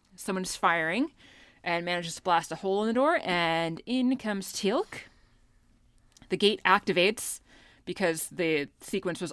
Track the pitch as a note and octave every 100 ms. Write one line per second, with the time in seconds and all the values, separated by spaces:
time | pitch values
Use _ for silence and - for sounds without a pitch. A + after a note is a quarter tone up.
0 | _ - - F#3+ F#3 - F#3 E3 D#3+ G3
1 | D#4 _ - - - _ - E3+ F3 F3
2 | E3 - F#3 E3+ E3 D#3+ F#3+ G3 G#3+ A3+
3 | C#4+ E4+ - F3 E3+ E3 E3 E3 - B3+
4 | B3 B3+ A3 G3+ F#3 - G3 B3+ G#4+ -
5 | - _ _ _ _ _ _ _ _ _
6 | _ - - F3+ G3+ A3 F#3+ G3 - F3
7 | F#3 A3 - - _ - - - - -
8 | F#3 D#3+ - D3 E3 D#3 C#3+ _ - G3+
9 | F#3 E3 F3